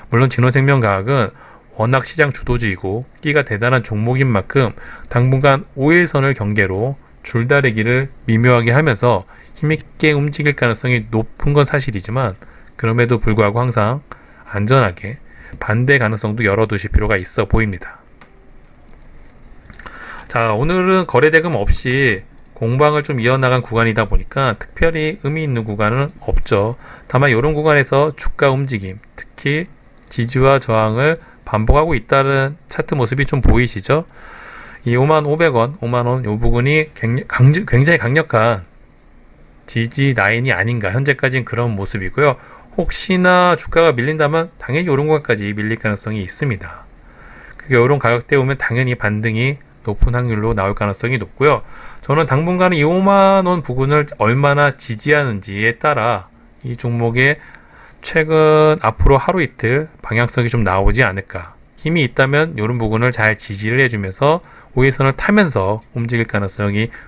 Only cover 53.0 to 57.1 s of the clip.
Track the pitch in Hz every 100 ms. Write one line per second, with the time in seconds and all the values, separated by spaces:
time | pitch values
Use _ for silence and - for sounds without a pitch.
53 | 190 196 196 196 180 180 - 127 135 151
54 | 147 - 107 127 143 143 147 135 - 107
55 | - 147 139 104 92 98 110 117 156 135
56 | 113 104 - - - - 127 120 120 117
57 | 117